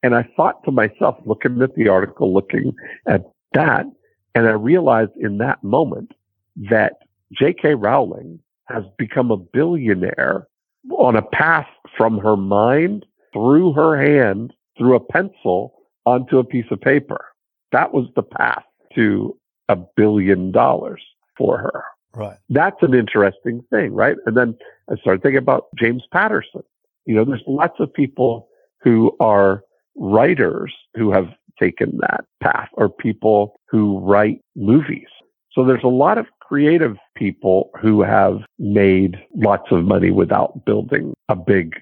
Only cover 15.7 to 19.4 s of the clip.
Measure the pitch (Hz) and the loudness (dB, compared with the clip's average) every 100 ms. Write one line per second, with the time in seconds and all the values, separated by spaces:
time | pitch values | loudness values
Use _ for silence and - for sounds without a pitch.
15.7 | _ _ _ - 123 127 135 123 123 113 | _ _ _ 0 0 2 0 0 -4 -6
16.7 | - - 143 135 - - _ _ _ _ | -4 0 0 -2 -12 -14 _ _ _ _
17.7 | 131 160 143 123 - - - 117 117 _ | -2 0 -2 -4 -6 -6 -4 -4 -4 _
18.7 | _ _ - 110 101 104 - | _ _ -2 0 0 -6 -12